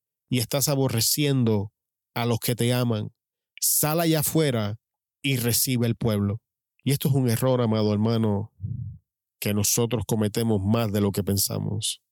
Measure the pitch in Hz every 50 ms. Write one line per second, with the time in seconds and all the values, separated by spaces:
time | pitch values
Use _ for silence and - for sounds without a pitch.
0 | _ _ _ _ _ - 127 123 113 - - 143 123 156 143 135 135 123 110 113
1 | 110 - - 151 147 143 135 131 120 113 110 104 98 107 _ _ _ _ _ _
2 | _ _ - 120 117 120 117 - - - 120 - 117 120 123 123 123 120 113 104
3 | 107 107 - _ _ _ _ _ _ _ _ - - - - - - 151 156 170
4 | 170 165 160 156 135 - - 160 160 143 120 113 104 101 110 - _ _ _ _
5 | _ _ _ _ - 143 135 117 113 120 110 - - 135 127 117 120 117 113 -
6 | - 117 107 101 101 101 104 - _ _ _ _ _ _ _ _ - 123 143 -
7 | - 143 135 139 127 120 113 113 127 131 127 123 120 110 110 110 107 104 104 104
8 | 107 113 117 113 110 107 101 95 104 - _ - - - - - - - - -
9 | _ _ _ _ _ _ _ - - 107 104 104 101 - - - 120 110 120 110
10 | 101 - 117 107 107 104 - 117 117 113 110 101 95 101 110 117 117 104 95 107
11 | 101 101 - 104 95 95 101 98 - - 110 101 101 104 101 107 - - - -
12 | _ _